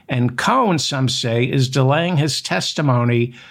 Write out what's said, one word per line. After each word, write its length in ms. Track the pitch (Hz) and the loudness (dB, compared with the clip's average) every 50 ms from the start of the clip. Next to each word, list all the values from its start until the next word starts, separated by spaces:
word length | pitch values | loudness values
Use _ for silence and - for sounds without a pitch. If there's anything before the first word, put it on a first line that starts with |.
| _ - | _ -4
and 280 | - 123 123 123 123 | -2 0 0 0 -2
Cohen, 420 | - - - 233 269 247 208 175 147 | -2 -2 0 2 2 2 2 0 0
some 300 | - - 147 131 131 127 | -2 -2 -2 -2 -2 -2
say, 340 | 127 - - 120 117 120 123 | -2 -2 -2 0 0 0 0
is 260 | 120 - 139 131 127 | 0 2 0 0 0
delaying 480 | 131 143 131 131 143 156 170 175 180 | 2 2 2 4 2 2 0 0 0
his 240 | 143 147 151 - - | 0 0 0 -2 -6
testimony 920 | - - 165 185 180 - - - 151 143 123 123 120 120 120 120 120 123 - - - - | -4 -4 -4 -2 -2 -4 -4 -2 0 2 2 2 2 2 2 2 0 -2 -4 -14 -20 -20